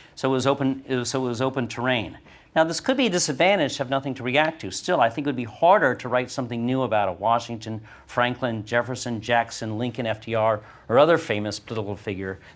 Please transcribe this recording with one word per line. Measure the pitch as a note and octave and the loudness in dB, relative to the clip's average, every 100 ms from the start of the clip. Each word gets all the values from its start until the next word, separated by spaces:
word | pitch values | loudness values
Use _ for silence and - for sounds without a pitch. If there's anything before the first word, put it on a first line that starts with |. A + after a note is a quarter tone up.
| - | -20
so | - C3+ | -4 0
it | |
was | C3 C3 | 2 2
open, | C#3 C3+ C3+ C3+ | 2 0 -2 -2
it | B2+ | -2
was, | A#2 | -2
so | C3+ | -2
it | B2+ | -2
was | A#2 | -2
open | C3 C3+ A#2 | -2 -2 -4
terrain. | - B2+ B2 F2+ - - - _ | -4 0 0 -2 -10 -20 -20 _
Now, | D#4+ | 2
this | D#4+ - | 2 2
could | - C4+ | -2 2
be | A#3+ | 2
a | |
disadvantage | F3+ - C3 F3+ G3+ C3 | 2 0 2 4 4 0
to | - | -2
have | B2+ | -2
nothing | C3+ C#3 | -2 -2
to | B2 | -6
react | B2 C3+ D#3 D#3 | 0 2 2 -2
to. | F#2+ | -8
Still, | - - E3+ | -6 -2 2
I | A2+ | 2
think | D#3 C#3+ | 2 -4
it | |
would | B2+ | -4
be | |
harder | A2+ - E3+ G3+ C#3+ | -6 2 4 6 4
to | A#2 B2 | 0 0
write | B2 B2 | -2 -2
something | - A#2+ A#2 A#2+ | -6 -4 -2 0
new | C3 | 0
about | B2 G#2+ G2 | 2 2 0
a | |
Washington, | F2 G#2 A#2 A#2+ A#2 A2 A2 A2 - - | 0 2 2 0 -10 -8 -10 -12 -20 -6
Franklin, | B2+ B2 B2 B2 A2+ G#2+ | 0 0 0 -2 -4 -2
Jefferson, | A#2+ A#2 B2 B2 A2 | -2 0 -4 -6 -4
Jackson, | A2+ A#2+ A2+ - A2 G#2+ | 0 2 0 -4 -6 -4
Lincoln, | B2 B2 A#2 | -4 -4 -4
F | A2 | -6
D | - | -4
R, | A2+ A2 G#2+ - - - | 0 2 0 -4 -14 2
or | A#2+ | 6
other | D#3 D#3+ | 6 4
famous | - G#2+ G#2+ - | 2 -2 -2 -6
political | - A2 G2+ G2 | -8 -6 -6 -6
figure | - F#2+ F#2+ F#2+ - | -6 -6 -6 -10 -14